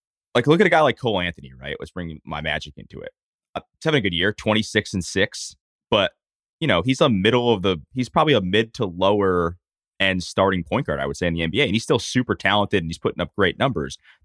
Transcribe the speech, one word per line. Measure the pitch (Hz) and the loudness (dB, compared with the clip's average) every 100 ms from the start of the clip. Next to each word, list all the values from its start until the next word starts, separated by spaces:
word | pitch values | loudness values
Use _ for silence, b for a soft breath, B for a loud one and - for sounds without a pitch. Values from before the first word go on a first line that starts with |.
| _ _ _ 123 | _ _ _ 0
like, | 143 | 4
look | 170 | 4
at | 190 | 4
a | |
guy | 165 | 4
like | 143 - | 4 0
Cole | 120 98 | -2 -2
Anthony, | 87 - 67 | -2 -8 -18
right? | 64 69 - | -16 -12 -10
Let's | - | -10
bring | 90 82 78 - | -10 -10 -12 -10
my | 76 | -6
Magic | 76 76 76 69 | -4 -6 -8 -16
into | 53 - | -18 -16
it. | 50 - _ _ _ - | -16 -18 _ _ _ -14
Uh, | - | -14
he's | _ 160 | _ 0
having | 147 | 0
a | |
good | 98 | 0
year, | 85 110 | 0 0
twenty-six | - 113 107 - 107 - | 0 0 0 0 -2 -2
and | 98 - | -6 -2
six, | 95 95 - - - _ _ _ | -2 -2 -4 -14 -18 _ _ _
but, | 104 95 - _ _ _ _ | 2 2 -4 _ _ _ _
you | 156 | 0
know, | 87 | 0
he's | 107 131 | 0 2
a | 151 | 2
middle | 98 104 123 120 | 4 4 4 2
of | 104 | 2
the, | 98 85 - | 0 -2 -6
he's | 123 120 | -8 -2
probably | 170 156 | 0 2
a | 120 | 2
mid | 92 104 113 | 2 0 0
to | - 101 | -4 -6
lower | 87 95 104 98 90 85 87 _ _ _ - | 0 2 2 2 2 0 -4 _ _ _ -2
end | 95 92 | 0 0
starting | - - 98 92 - | -2 2 2 2 -2
point | 113 - | -4 -2
guard, | 71 | -4
I | 69 | -4
would | 71 | -2
say, | 87 | -2
in | 82 | 0
the | |
N | 82 | -2
B | 101 | 0
A, | |
and | 123 | 0
he's | 107 | 0
still | - 127 | 0 -2
super | - 127 120 95 | 0 -2 -2 -2
talented | 98 104 101 98 | 0 2 2 -2
and | 82 | -2
he's | 82 | -4
putting | 117 - | -6 -4
up | 87 | -6
great | - 92 - | 0 0 2
numbers. | 135 87 69 - b b | -2 -2 -8 -12 b b